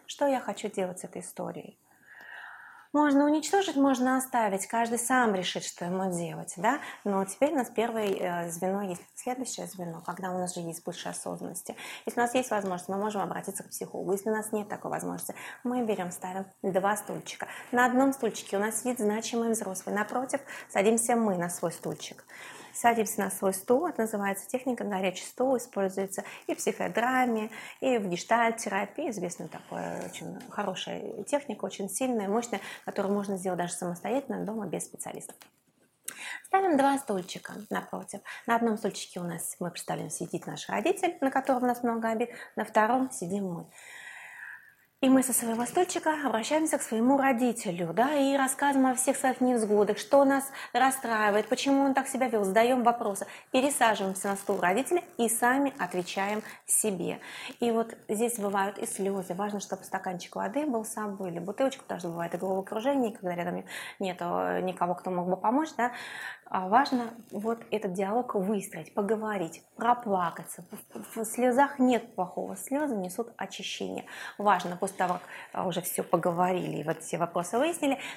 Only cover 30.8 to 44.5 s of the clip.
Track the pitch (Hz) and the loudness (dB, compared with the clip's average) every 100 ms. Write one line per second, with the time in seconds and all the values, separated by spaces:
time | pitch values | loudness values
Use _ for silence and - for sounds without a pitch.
30.8 | 175 170 - - 202 285 - 208 196 - | -6 -8 -8 -8 -2 -2 -2 -6 -8 -6
31.8 | 196 - 262 233 196 226 233 202 - - | -6 -2 -2 0 0 0 0 -6 -8 -12
32.8 | - - 196 202 202 190 185 175 175 - | -6 -2 0 0 -2 -2 -2 -2 -2 -2
33.8 | 175 175 202 262 269 196 180 220 185 175 | -4 -4 -2 -2 -2 -4 -4 -4 -4 -6
34.8 | - - - - - - - _ _ _ | -6 -10 -10 -10 -14 -18 -20 _ _ _
35.8 | _ _ - - - - - 381 381 277 | _ _ -14 -12 -12 -12 0 2 4 6
36.8 | 277 269 - 190 175 180 - - 214 190 | 6 4 0 -2 -4 -10 -12 -12 -4 -4
37.8 | - 185 185 202 - - - 233 233 208 | -4 -8 -8 -12 -12 -8 0 2 4 2
38.8 | 202 196 - 185 175 165 - - 175 175 | -2 -4 -8 -6 -6 -6 -8 -6 -6 -6
39.8 | - 160 160 - 170 165 - 156 - 196 | -6 -6 -6 -6 -6 -6 -6 -8 -4 0
40.8 | 302 392 349 339 269 269 262 247 247 247 | 0 2 -2 0 0 2 2 2 2 2
41.8 | 240 226 226 226 240 - - - 208 220 | 0 0 -2 -2 -4 -6 -10 -6 2 4
42.8 | 214 262 262 - 175 202 190 170 165 - | 6 4 0 -4 -4 -2 -2 -6 -10 -18
43.8 | - - - - - - - | -18 -16 -16 -16 -16 -16 -16